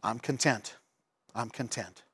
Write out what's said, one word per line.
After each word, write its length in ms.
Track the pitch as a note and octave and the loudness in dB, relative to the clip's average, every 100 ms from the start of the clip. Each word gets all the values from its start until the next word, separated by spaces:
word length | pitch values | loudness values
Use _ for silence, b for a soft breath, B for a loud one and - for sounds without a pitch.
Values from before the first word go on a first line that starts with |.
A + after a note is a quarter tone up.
I'm 160 | G2+ A2+ | 0 -2
content. 580 | - C3+ D#3 A#2 - - _ _ _ _ _ | 0 4 4 4 0 -16 _ _ _ _ _
I'm 160 | - A#2 | -6 -6
content. 540 | - B2 - G2+ - - | -4 -4 -4 -6 -10 -20